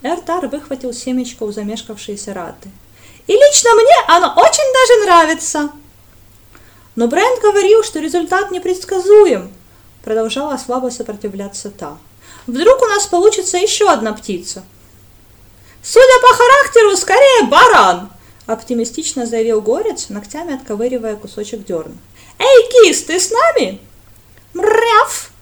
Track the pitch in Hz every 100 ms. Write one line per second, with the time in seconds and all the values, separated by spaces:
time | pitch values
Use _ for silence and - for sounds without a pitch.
0 | 262 349 - 349 - 294 - 262 254 240
1 | - 254 247 - 220 208 208 220 - 208
2 | - 202 - 190 175 - 196 - _ _
3 | - - - 415 571 571 480 453 453 679
4 | - 339 339 - 523 640 554 508 523 480
5 | 415 339 311 320 - 311 294 - - _
6 | _ _ _ _ _ _ - _ _ -
7 | 233 294 440 494 415 403 392 440 440 320
8 | 311 349 349 370 403 359 359 359 - 381
9 | 359 415 392 226 185 - _ _ _ _
10 | - 220 220 269 302 262 - 247 254 240
11 | 226 208 208 196 202 202 202 202 151 151
12 | _ _ _ - - 247 370 523 494 403
13 | - 349 392 403 370 359 415 - 415 285
14 | 220 214 - 185 - - 185 _ _ _
15 | _ _ _ _ _ _ _ _ - -
16 | 508 508 494 480 480 554 571 - 427 392
17 | - 453 554 508 269 285 480 370 196 180
18 | 180 - _ _ - 220 - 240 233 -
19 | 320 - 240 233 226 220 208 277 440 302
20 | - 202 208 294 349 262 - 208 240 254
21 | 226 208 202 - 208 226 196 175 156 -
22 | _ _ - _ 494 523 - 508 403 294
23 | - 339 - 453 659 640 220 196 - _
24 | _ _ _ _ _ 339 403 440 466 427
25 | 494 - - _